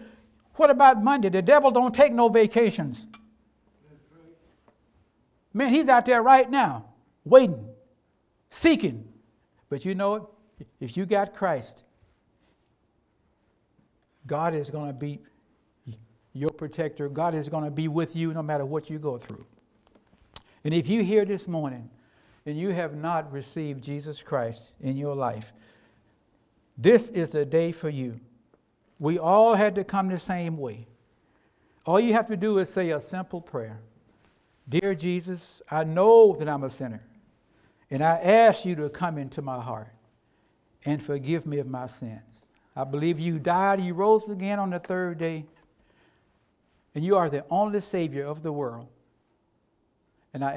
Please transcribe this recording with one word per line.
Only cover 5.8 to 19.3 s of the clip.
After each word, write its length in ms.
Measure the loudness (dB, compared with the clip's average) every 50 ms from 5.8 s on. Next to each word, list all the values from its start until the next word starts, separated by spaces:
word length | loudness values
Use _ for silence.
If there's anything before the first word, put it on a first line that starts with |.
| 4 6
out 160 | 4 4 6
there 180 | 4 2 4
right 260 | 6 8 8 8 6 4
now, 360 | 2 0 0 0 -2 -6 -12 -16 _ _ _ _ _ _ 4
waiting, 440 | 8 8 8 8 6 2 -6 -10 -16 -18 -20 _ _ _ _ _ _ _ _ _ _ _ _ _ _
seeking. 580 | -4 2 4 4 4 4 0 -4 -6 -8 -14 -18 -20 _ _ _ _ _ _ _ _ _ _ -10
But 160 | -8 -6 -6
you 100 | -6 -4
know 140 | -2 -2 -2
what? 200 | -2 -4 -8 -12 _ _ _ _ _ -20 -20 -20 _ -14
If 180 | -14 -8 -6
you 100 | -6 -4
got 280 | 0 0 0 0 -2 -4
Christ, 500 | -4 -4 -4 -2 -4 -8 -12 -20 -20 _ _ _ _ _ _ _ _ _ _ _ _ _ _ _ _ _ _ _ _ _ _ _ _ _ _ _ _ _ _ _ _ _ _ _ _ _ _ _ _ _ _ _ _ _ _ _ _ -10
God 280 | -8 -6 -4 -2 -2 -4
is 160 | -4 -6 -8
gonna 220 | -10 -10 -10 -10
be 300 | -10 -10 -10 -10 -10 -12 -16 _ _ _ _ _ _ _ _ _ _ _ _ -18 -18 -18 -20 _ _ _ _ _ -10
your 160 | -6 -6 -6
protector. 580 | -6 -6 -10 -10 -8 -6 -8 -6 -6 -8 -10 -8
God 260 | -4 -4 -4 -2 -2
is 140 | -4 -6 -6
gonna 220 | -6 -6 -6 -6
be 180 | -6 -4 -4 -4
with 260 | -2 -4 -4 -4 -6
you 200 | -6 -6 -6 -6
no 80 | -6
matter 240 | -6 -4 -4 -4 -4
what 240 | -6 -6 -8 -8 -8
you 80 | -10 -8
go 180 | -8 -8 -8
through. 300 | -8 -10 -14